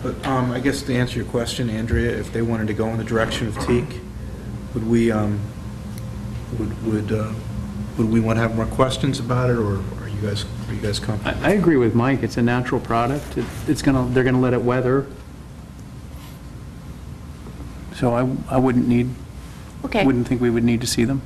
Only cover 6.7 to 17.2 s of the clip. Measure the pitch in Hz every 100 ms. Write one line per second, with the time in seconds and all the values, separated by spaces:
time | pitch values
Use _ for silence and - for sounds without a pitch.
6.7 | - 110 107 104 107 107 - - - -
7.7 | - - - 113 113 113 113 117 110 110
8.7 | - 131 - 143 127 117 127 123 120 104
9.7 | 95 98 - - 104 104 101 - - -
10.7 | 107 107 101 - 107 - - 147 202 165
11.7 | 147 117 110 120 135 110 120 120 123 123
12.7 | 127 - 117 123 147 - - 117 - -
13.7 | 143 143 135 123 127 127 131 127 120 120
14.7 | 127 123 135 135 - - - - - -
15.7 | - - - - - - - - - -
16.7 | - - - - -